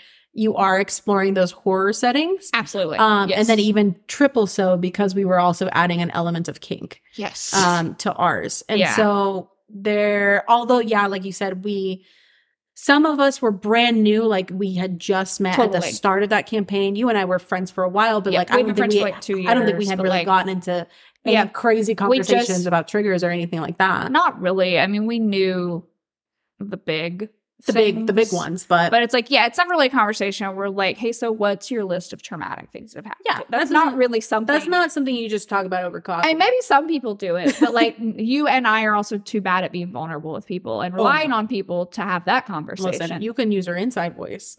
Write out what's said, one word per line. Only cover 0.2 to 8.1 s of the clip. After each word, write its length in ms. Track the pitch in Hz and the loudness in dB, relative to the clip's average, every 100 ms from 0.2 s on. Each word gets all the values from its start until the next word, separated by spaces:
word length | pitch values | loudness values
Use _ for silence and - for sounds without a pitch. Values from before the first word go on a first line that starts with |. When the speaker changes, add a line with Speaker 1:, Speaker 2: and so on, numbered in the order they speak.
| _ | _
Speaker 1:
you 220 | - 214 202 | -2 0 2
are 240 | 196 190 | 2 2
exploring 540 | 196 - - 196 196 | 0 -4 0 2 2
those 160 | 190 180 | 2 0
horror 420 | - 202 190 196 | 0 0 2 0
settings. 560 | 214 247 269 330 381 - | 0 0 0 -2 -4 -2
Speaker 2:
Absolutely. 420 | 233 147 202 175 131 | -4 -4 -4 -2 2
Speaker 1:
Um, 320 | 220 208 190 | 4 4 2
and 120 | 202 226 | 2 4
then 120 | 214 | 4
Speaker 2:
Yes. 80 | 214 | 4
Speaker 1:
even 300 | 208 202 175 - | 4 2 0 -10
triple 400 | - 277 247 196 | 2 2 4 0
so 320 | - 185 180 | 0 2 2
because 360 | 180 190 202 | 0 0 0
we 120 | 190 190 | 0 2
were 120 | 180 | 2
also 300 | 180 170 185 | 2 0 -2
adding 280 | - 175 170 | 0 0 0
an 100 | 170 | -2
element 360 | - 170 170 170 | -2 -2 -4 -6
of 120 | 147 | -10
kink, 420 | - - - - _ - | -12 -12 -12 -18 _ -10
Speaker 2:
Yes. 360 | 202 - - | -10 -8 0
Speaker 1:
um, 420 | 190 180 175 165 - | 2 4 2 -2 -4
to 160 | 202 | -6